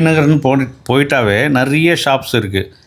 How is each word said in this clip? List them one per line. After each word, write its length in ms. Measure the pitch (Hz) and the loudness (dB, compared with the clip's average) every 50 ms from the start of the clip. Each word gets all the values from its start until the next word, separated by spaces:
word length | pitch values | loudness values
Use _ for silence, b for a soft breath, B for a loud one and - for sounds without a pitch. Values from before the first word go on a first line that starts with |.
| 160 | 2
நகர்னு 320 | 160 160 156 147 147 156 147 - | 2 2 2 2 2 2 2 2
போனி-, 220 | 131 135 135 131 123 - - - - | 0 0 0 -2 -4 -10 -10 -4 -2
போயிட்டாவே 500 | 123 139 147 147 151 131 117 104 101 107 135 151 139 123 | 0 0 0 0 0 0 0 0 0 0 0 0 0 0
நிறைய 380 | 131 135 143 156 160 170 170 156 - | 0 0 0 0 0 0 0 0 0
ஷாப்ஸ் 300 | 139 135 127 - - - 117 | 0 -2 -2 -2 -2 -2 -2
இருக்கு. 220 | 104 98 95 98 95 - b b b | -2 -2 -4 -6 -6 -8 b b b